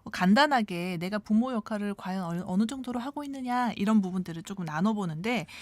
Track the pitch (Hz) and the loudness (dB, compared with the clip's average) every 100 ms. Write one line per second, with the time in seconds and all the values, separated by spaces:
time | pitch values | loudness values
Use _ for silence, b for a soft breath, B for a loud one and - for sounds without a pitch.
0 | - - 185 220 302 262 214 175 180 175 | -10 2 6 8 8 4 2 -2 -4 -4
1 | 180 208 - 214 254 233 - 208 202 196 | -2 -4 0 2 2 -2 -4 -4 -4 -4
2 | 190 190 170 170 180 185 220 269 247 247 | -4 -4 -4 -4 -2 0 0 -2 -6 -6
3 | 254 294 285 277 254 247 240 - 202 220 | -6 -8 -8 -8 -2 0 0 0 4 4
4 | 185 185 180 165 156 190 165 151 208 208 | 4 -2 -4 -6 -10 -8 -6 0 0 0
5 | 185 156 208 240 147 B | -2 -4 -2 -2 -4 B